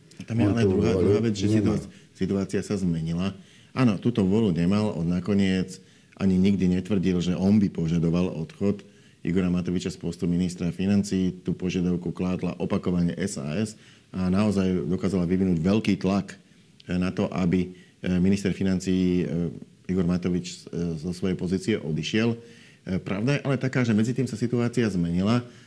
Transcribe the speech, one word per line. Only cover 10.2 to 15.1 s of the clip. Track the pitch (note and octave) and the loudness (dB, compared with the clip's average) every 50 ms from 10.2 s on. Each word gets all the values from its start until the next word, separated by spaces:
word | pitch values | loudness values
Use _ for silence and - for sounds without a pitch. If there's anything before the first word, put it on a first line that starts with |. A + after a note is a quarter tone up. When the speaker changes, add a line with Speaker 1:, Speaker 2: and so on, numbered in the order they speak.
| - E2+ | -2 0
Speaker 1:
ministra | F2 F2 F2+ F2 F2 - F2 E2+ | 0 0 0 -2 -4 -4 -4 -4
financií. | D#2+ - F#2+ G2 G2+ G2+ G2 - F#2+ F#2+ F#2 F2+ F2 - - | -4 -2 0 2 2 2 2 0 0 0 0 -2 -4 -4 -6
Tú | F#2+ | -6
požiadavku | E2+ - F2+ F2+ E2+ F#2 F2 F2+ F2+ E2+ F2 E2+ D#2 | -6 -4 -4 -2 -2 0 0 0 -2 -2 -4 -6 -6
kládla | - F#2 F2+ F#2 - F2 F2 D2+ | -4 -4 -2 -2 -2 -4 -6 -4
opakovane | - F#2 F2 G#2 F2+ - F#2 F2+ F2 F2 F2 - - | -4 -4 -2 -2 -2 -2 0 0 0 0 0 0 -2
S | F2 G2+ - | -4 -6 -6
A | - C2+ D2 D2+ G2 | -6 -8 -6 -4 -4
S | A2 A2 - - - - - - _ - - | -4 -4 -6 -14 -20 -20 -20 -20 _ -10 -6
a | F#2 F#2 F2+ | -4 -2 0
naozaj | F2+ G2 G#2+ G#2+ F#2+ G2 F#2+ F#2 F#2 F2+ - | 2 2 2 2 2 2 2 2 0 0 0
dokázala | D2 F#2 F2+ - F#2 | -2 -2 -2 -2 0